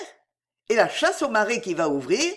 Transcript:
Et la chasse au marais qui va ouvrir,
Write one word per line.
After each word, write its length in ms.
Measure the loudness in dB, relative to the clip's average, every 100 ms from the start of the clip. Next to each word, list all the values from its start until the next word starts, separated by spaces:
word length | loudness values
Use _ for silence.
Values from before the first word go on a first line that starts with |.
| -4 -16 _ _ _ _ 0
Et 60 | 2
la 120 | 2
chasse 340 | 2 0 0
au 60 | 0
marais 320 | 0 0 -2
qui 140 | -2
va 160 | -2 0
ouvrir, 440 | 0 0 0 0